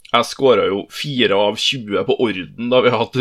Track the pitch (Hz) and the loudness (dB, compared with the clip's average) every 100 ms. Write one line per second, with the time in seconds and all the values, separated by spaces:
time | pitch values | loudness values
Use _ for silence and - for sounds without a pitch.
0 | - 120 117 - 135 107 92 98 - - | -2 0 0 0 4 4 2 -2 -6 -10
1 | 151 131 107 98 104 110 - 135 104 98 | -8 0 2 2 0 -2 -4 -6 -4 -4
2 | 98 131 123 92 87 95 120 127 117 120 | 0 0 0 -2 -10 -10 -2 2 2 0
3 | 113 127 | -2 -4